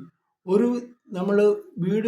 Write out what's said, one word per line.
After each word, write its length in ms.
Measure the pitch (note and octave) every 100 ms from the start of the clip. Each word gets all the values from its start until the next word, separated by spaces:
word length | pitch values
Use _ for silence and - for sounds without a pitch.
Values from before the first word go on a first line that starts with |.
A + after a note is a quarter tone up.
| - _ _ _ F3+
ഒരു 220 | G3+ A#3+ A#3+ A#3+ _ - F#3
നമ്മൾ 200 | G3 G3+ G#3 G#3 - -
വീട് 240 | F3+ G#3+